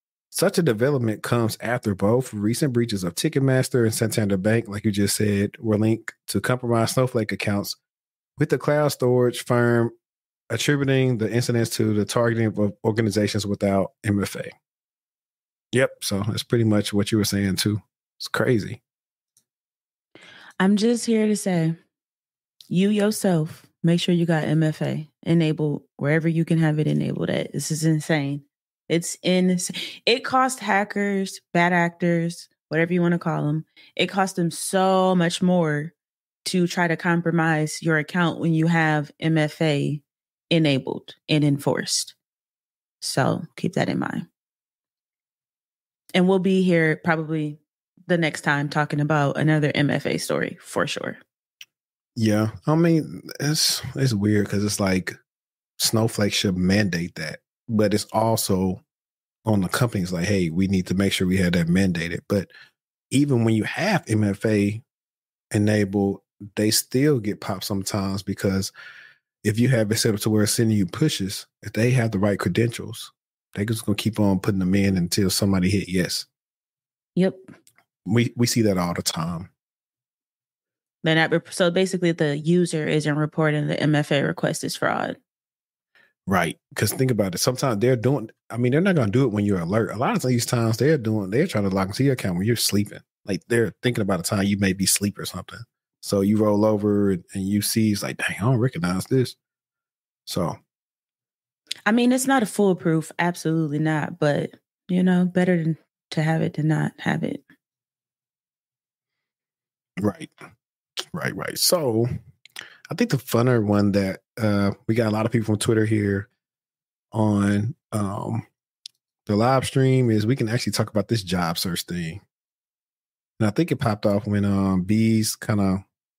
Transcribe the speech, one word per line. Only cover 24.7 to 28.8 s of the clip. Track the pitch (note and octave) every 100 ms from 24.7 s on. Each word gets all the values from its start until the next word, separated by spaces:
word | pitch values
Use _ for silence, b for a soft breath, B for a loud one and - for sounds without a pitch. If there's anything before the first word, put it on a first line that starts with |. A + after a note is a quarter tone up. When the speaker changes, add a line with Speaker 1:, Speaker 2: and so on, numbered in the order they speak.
| D3+
Speaker 2:
A | C#3+ C3+ D#3 _
enabled | - E3+ D#3 D3+ D3+ C#3+ - -
wherever | C#3 D#3+ D#3+
you | E3
can | D#3+ E3
have | D#3+ D3+
it | D3+
enabled | D3 D3 - -
at. | - -
This | - C#3+
is | D3+
insane. | D#3+ D#3 - D#3+ C#3 C#3+ - _ _ _